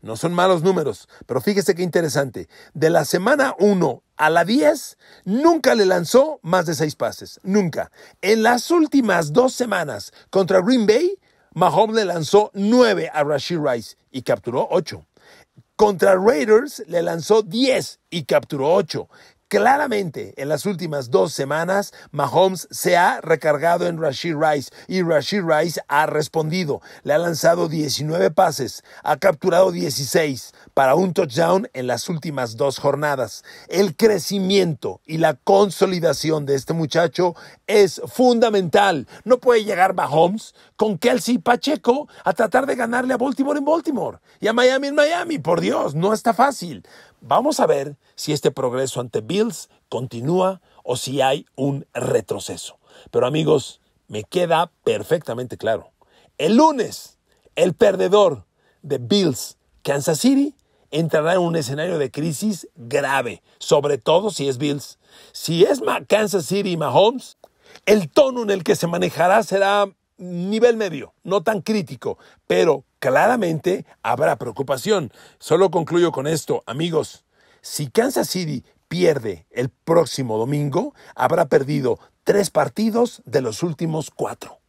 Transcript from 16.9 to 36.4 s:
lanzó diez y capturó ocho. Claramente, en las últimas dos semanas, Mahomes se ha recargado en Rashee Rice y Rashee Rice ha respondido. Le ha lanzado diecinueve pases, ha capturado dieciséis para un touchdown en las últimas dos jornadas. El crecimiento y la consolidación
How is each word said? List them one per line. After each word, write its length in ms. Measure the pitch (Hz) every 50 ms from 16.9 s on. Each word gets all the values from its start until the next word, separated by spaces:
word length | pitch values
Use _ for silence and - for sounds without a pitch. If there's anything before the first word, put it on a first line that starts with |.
| - 170
lanzó 400 | 165 170 165 165 156 - 208 226
diez 580 | 214 175 165 233 262 262 254 196 143 - - _ _ _
y 140 | - 175 139
capturó 460 | - 175 - 127 - - 143 131 147
ocho. 380 | 175 196 196 - - 127 87 _ _ - - _ _ _ _ _
Claramente, 840 | - 202 202 240 269 285 302 277 226 208 202 175 131 135 104 98 -
en 140 | - 135 143
las 160 | 156 151 -
últimas 440 | 202 208 160 180 165 147 143 135 117
dos 220 | 135 208 190 170
semanas, 640 | - - 139 135 147 156 165 170 190 202 202 - _ - - -
Mahomes 560 | - 147 143 139 - 160 185 190 190 170 - -
se 280 | - - - 185 180 175
ha 240 | 175 202 254 -
recargado 680 | - 160 165 156 - 156 147 139 143 170 175 175 175 175
en 100 | 170 156
Rashee 360 | 160 151 131 - - 180 160
Rice 380 | 147 160 156 151 147 127 - _ - - -
y 120 | - 190 180
Rashee 360 | 170 165 147 135 - 190 208
Rice 400 | 180 165 156 151 165 175 151 - - _
ha 180 | 143 143 156
respondido. 760 | 151 147 151 156 - - 160 156 156 156 185 180 147 127 98 _ - - - _
Le 100 | - 143
ha 40 | 156
lanzado 520 | 170 170 165 - - 170 170 175 175 165
diecinueve 600 | 147 160 151 143 123 - 143 151 160 175 190 190
pases, 540 | 156 - 190 170 143 - 127 104 - - _ _ - - -
ha 120 | - 156
capturado 560 | 143 - 196 175 - - 185 170 151 139 -
dieciséis 840 | 170 175 175 160 131 - 143 127 - 175 160 151 131 117 - - _ _ - - _
para 220 | - 135 131 135
un 180 | 165 190 190 160
touchdown 560 | - 185 147 113 139 165 165 180 190 220 -
en 160 | _ 127 127 123
las 220 | 123 117 - -
últimas 480 | 180 156 - 165 147 135 127 113 110 113
dos 200 | 143 139 135 -
jornadas. 680 | - 143 139 143 151 147 143 131 120 110 - - _ - - - - -
El 260 | - 170 202 196 156
crecimiento 1040 | _ 220 220 208 185 156 - 190 202 190 185 196 202 185 175 156 - - 110 92 - _
y 120 | - 160 160
la 180 | 165 156 147
consolidación 1120 | - _ - 196 196 208 202 - - 190 190 185 175 160 165 143 - - 151 156 151